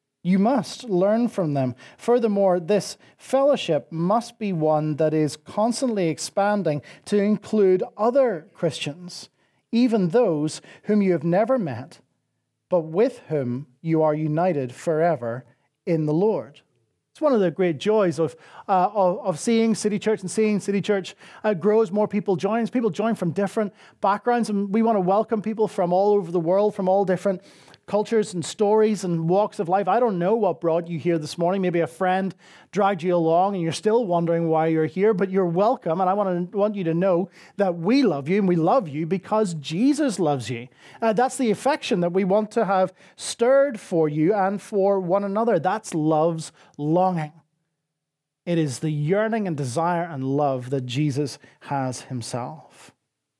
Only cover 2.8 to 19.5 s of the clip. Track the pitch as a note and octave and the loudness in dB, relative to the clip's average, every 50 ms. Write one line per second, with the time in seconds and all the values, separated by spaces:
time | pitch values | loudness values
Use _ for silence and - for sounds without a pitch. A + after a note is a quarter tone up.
2.8 | - - - - _ - _ _ - - - C4+ C#4 D4 C#4 - - - D#3+ C#3+ | 0 -4 -10 -16 _ -20 _ _ -8 -2 0 2 4 4 2 2 0 0 -2 -2
3.8 | - - E3 D#3+ E3+ F#3 G#3 A#3 A3+ - - - A3+ G3+ F#3 D#3+ D#3 D#3 D#3 D3+ | -2 -4 -4 -2 0 0 0 0 -2 -4 -8 -8 -6 -4 -2 0 0 2 2 2
4.8 | D3+ D#3 D3+ C3 D#3 D#3 D#3 D#3 D#3 D3 - - _ - - - G#3+ A#3+ A#3 - | 0 -2 0 0 0 0 2 2 0 0 -2 -6 _ -10 -4 -2 0 0 0 -2
5.8 | C#4 B3 A3 G3+ F3+ D#3+ D3 - - - - G3+ G3 G#3 G#3 G#3 F3+ E3 D3 D3 | -2 -2 -2 0 -2 -2 -2 -4 -8 -6 -2 0 0 2 0 0 0 -2 -2 -4
6.8 | - - - - _ - G#3 G#3 G3 G#3 G#3+ G#3 - - - G#3+ G3 F#3 F#3 F#3 | -6 -12 -18 -20 _ -2 0 2 2 2 0 -2 -2 -2 0 4 4 4 4 4
7.8 | F#3+ - - - G#3 A#3+ B3 C#4 C4+ A#3+ G3 D#3 D#3+ - _ - F3+ D#3+ - - | 0 -2 -4 -2 -2 0 2 2 2 2 0 -4 -8 -14 _ -4 -4 -4 -4 -4
8.8 | - D3 C#3+ F3 F3+ F3 - - - - _ _ _ _ _ _ _ _ - A3+ | -6 -8 -8 -10 -12 -16 -16 -16 -18 -20 _ _ _ _ _ _ _ _ 0 2
9.8 | B3 B3 A3+ A3 F#3 E3+ E3 A#3+ B3 G3 D#3+ D3 D3+ D#3 - - - - - - | 2 2 2 2 2 2 2 2 2 2 2 0 -2 -4 -4 -8 -14 -20 -20 -10
10.8 | - - G#3+ G#3 G3+ F#3+ F3 D#3+ D3 E3+ E3+ F#3+ A3+ A3+ C4 B3+ G3 D3 A#2+ A2+ | -4 0 2 2 4 4 2 2 0 0 2 2 2 2 0 0 -2 -2 -6 -8
11.8 | C3 - - - _ _ _ _ _ _ _ _ _ _ _ _ _ _ F3+ F3 | -10 -14 -18 -20 _ _ _ _ _ _ _ _ _ _ _ _ _ _ -2 -2
12.8 | D#3 D#3+ D#3+ F#3 A#3 C4 - - - - D#3+ D3 C3 A#2+ A#2+ C3 D3 - _ _ | 0 0 0 0 0 0 0 -4 -8 -6 -4 -2 -2 -2 -4 -6 -8 -12 _ _
13.8 | - D#3+ D#3+ D#3 D#3 D#3 D3+ D#3 D#3 D3+ D3+ D#3+ F3 F#3+ E3 D3 C3 B2 A#2+ - | -4 0 2 2 2 2 2 0 -2 -2 0 0 0 0 0 -2 -4 -6 -8 -6
14.8 | - F3 D#3 D#3 E3 F3 D#3+ A#2+ A#2+ A#2 A2+ C3 - _ _ _ _ _ _ _ | -4 -2 0 2 2 2 0 0 -4 -6 -8 -8 -10 _ _ _ _ _ _ _
15.8 | _ - E3+ D#3+ D#3 D3+ D3+ E3 G3 A3 G3+ D3+ A2+ C3 C#3+ _ _ _ _ _ | _ -2 -2 0 0 0 0 2 2 0 0 -2 -6 -10 -16 _ _ _ _ _
16.8 | _ _ _ _ _ _ _ - D#4 D4 C4+ A3 F#3+ F3 D3+ - F#3 F3 D#3+ B2+ | _ _ _ _ _ _ _ -2 0 2 2 4 2 2 2 0 0 0 0 0
17.8 | - G3+ G#3+ A3 G3+ F3 D3 D3+ E3 D3+ - - - - - - - - G3 F#3 | 0 2 2 4 2 2 2 0 -2 -2 -4 -8 -20 -20 -20 -12 -4 0 2 2
18.8 | F3+ G3+ G#3 G#3+ F#3+ F3+ F3+ B3 C#4 G3 E3 D3 - A#3+ | 2 2 2 2 2 2 0 0 -4 -6 -6 -4 -2 0